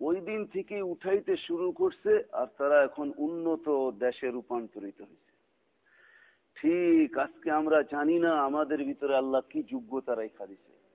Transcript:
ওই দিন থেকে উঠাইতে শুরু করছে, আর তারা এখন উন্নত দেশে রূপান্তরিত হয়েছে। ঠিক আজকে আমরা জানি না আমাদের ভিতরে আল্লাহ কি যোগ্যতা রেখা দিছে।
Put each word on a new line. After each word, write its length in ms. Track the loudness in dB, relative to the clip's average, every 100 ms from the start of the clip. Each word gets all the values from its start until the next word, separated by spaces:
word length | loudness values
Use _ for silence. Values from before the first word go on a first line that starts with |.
ওই 200 | -4 -4
দিন 260 | -4 -8 -6
থেকে 360 | -8 -8 -6
উঠাইতে 540 | -6 -6 -2 -2 0 -4
শুরু 360 | -2 -4 -2
করছে, 520 | 0 -2 0 2 2 0
আর 140 | -4 -4 -2
তারা 240 | 4 6
এখন 300 | 4 0 -6 -4
উন্নত 720 | -4 -2 -2 -2 0 0 0 0
দেশে 320 | -2 -2 -4
রূপান্তরিত 720 | -6 -6 -8 -8 -12 -14 -14
হয়েছে। 300 | -20 _ _ _ _ _ _ _ _ _ _ -20 _ _ _
ঠিক 640 | -4 0 2 6 6 4 0
আজকে 320 | -4 -4 -2
আমরা 320 | 0 4 4
জানি 360 | 2 0 2 2
না 140 | 4
আমাদের 460 | 2 2 0 0 -2
ভিতরে 380 | -4 -4 0 0
আল্লাহ 240 | 2 0
কি 220 | -2 -6
যোগ্যতা 520 | -6 -8 -6 -6 -4
রেখা 320 | -4 -6 -10 -16
দিছে। 340 | -16 _ _ _